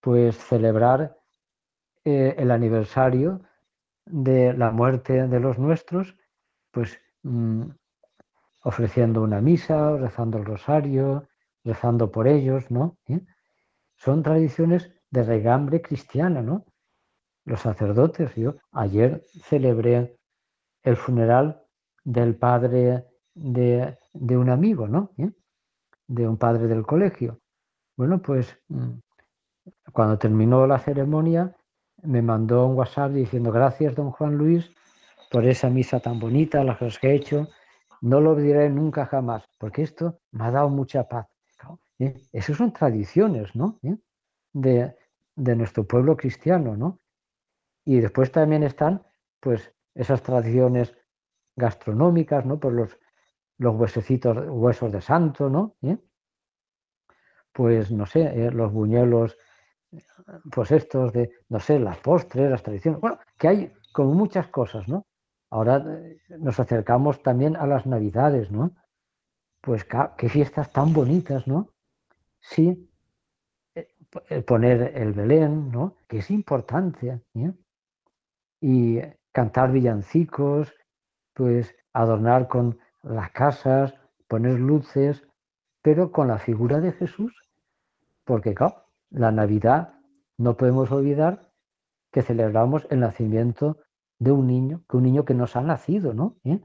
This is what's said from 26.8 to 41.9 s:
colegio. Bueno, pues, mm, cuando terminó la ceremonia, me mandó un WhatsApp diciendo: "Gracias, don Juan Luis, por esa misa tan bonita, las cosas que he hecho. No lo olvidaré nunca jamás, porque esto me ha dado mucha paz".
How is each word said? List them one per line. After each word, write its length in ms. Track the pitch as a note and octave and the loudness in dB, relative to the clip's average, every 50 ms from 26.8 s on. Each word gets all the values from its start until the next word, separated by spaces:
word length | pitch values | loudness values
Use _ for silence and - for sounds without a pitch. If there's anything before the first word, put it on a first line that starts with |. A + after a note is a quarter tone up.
| A2 | -2
colegio. 540 | - C#3+ E3 G3+ F#3+ - - B2+ A#2 A2+ - _ _ _ _ _ _ _ _ _ _ _ | 0 0 2 2 0 -2 -4 -8 -8 -8 -12 _ _ _ _ _ _ _ _ _ _ _
Bueno, 260 | - B2+ C#3+ F#3 F#3 | -4 -2 0 0 -2
pues, 360 | F#3+ - C#3+ C3 A#2+ - - _ _ _ | -2 -2 -2 -2 -2 -4 -10 _ _ _
mm, 240 | D#3 C3 B2 B2 A#2+ A#2+ _ _ _ _ _ _ _ _ _ _ _ _ _ F3+ _ _ _ - _ | -10 -8 -8 -8 -10 -12 _ _ _ _ _ _ _ _ _ _ _ _ _ -20 _ _ _ -10 _
cuando 240 | - A2+ G#2+ G#2+ G#2 | 0 2 2 2 0
terminó 500 | - A#2 A2 G#2+ A2 A#2 B2+ B2+ C3 C3+ | 2 2 2 4 4 4 6 6 6 4
la 120 | C#3 C3 | 4 0
ceremonia, 760 | - - C#3+ C#3 C#3 C#3+ D3+ D#3 D#3+ E3 E3 E3 F3 F#3 F#3 _ _ _ _ _ _ _ _ _ - | 0 -4 -4 -2 -2 -2 0 0 0 0 0 0 -2 -4 -6 _ _ _ _ _ _ _ _ _ -6
me 180 | D#3 C3 A#2+ | -2 0 0
mandó 460 | A#2 A#2 A2+ A2 A2+ A2 A#2+ B2 B2 C3 | 2 2 0 0 0 2 2 4 4 2
un 80 | C3 B2+ | 2 0
WhatsApp 340 | B2+ - - - C#3+ C#3 | -2 -2 -2 -4 -4 -2
diciendo: 400 | C#3 C#3 B2+ A2+ - B2 A#2+ A#2 | 0 -2 -2 -2 -2 -2 -2 0
"Gracias, 440 | A2 A#2 C3 C3+ B2+ - D#3 D3 A#2+ | 2 2 2 2 2 0 -2 -2 -2
don 160 | C#3 D3 C#3 | -2 -6 -6
Juan 260 | A#2+ - D3+ D3 D3 D3 | -4 -4 -4 -2 0 0
Luis, 320 | D3 D#3 E3+ E3+ E3+ - _ _ _ _ _ _ _ _ _ _ - _ | 2 2 2 2 0 -4 _ _ _ _ _ _ _ _ _ _ -16 _
por 140 | - A#2+ A2+ | 0 2 4
esa 240 | B2 B2+ - - B2+ | 4 2 2 0 0
misa 300 | B2+ B2+ B2 - - B2 | 2 2 0 0 -2 -4
tan 180 | - A#2 A#2+ A2+ | -4 -4 -6 -6
bonita, 440 | A2+ A2+ A#2+ C#3+ D#3+ D#3 - D3 C3+ | -4 0 2 2 0 2 0 0 0
las 120 | C3 A#2 - | 0 -2 -2
cosas 220 | B2 A#2 G#2 - | -6 -8 -6 -2
que 120 | - C3+ | 0 2
he 40 | C#3+ | 2
hecho. 320 | C#3+ C#3+ - D3 D3 D3+ D#3 _ _ _ _ _ _ _ _ _ _ | 2 0 -2 -4 -4 -4 -4 _ _ _ _ _ _ _ _ _ _
No 180 | - A#2 C3 C#3+ | 0 2 4 4
lo 100 | D3+ D#3 | 6 4
olvidaré 380 | D#3+ D3 D3 D3 D3 D3 D3 D3 | 4 4 2 2 4 4 2 2
nunca 360 | C#3 C#3+ D#3 D#3 - D#3 C3+ | 2 0 -2 -2 -2 -4 -6
jamás, 380 | - - C3+ B2+ A#2+ A#2 A2 - _ _ _ | -4 -4 -4 -4 -4 -6 -8 -10 _ _ _
porque 260 | - G#2+ - - D#3 | -10 -8 -4 -4 -6
esto 360 | D3+ _ - E3 E3+ E3+ _ _ _ | -6 _ -6 -6 -6 -6 _ _ _
me 140 | - A2 A2 | -10 -6 -4
ha 60 | A#2 | -2
dado 180 | A#2+ C#3 D3 C#3+ | 0 0 0 0
mucha 380 | C#3 C#3 C3+ - - C#3 A#2 - | 0 -2 -4 -2 -2 -4 -4 -2
paz". 200 | - A#2+ A2 _ _ _ _ _ _ _ - - E3+ _ _ _ | -6 -10 -10 _ _ _ _ _ _ _ -20 -20 -20 _ _ _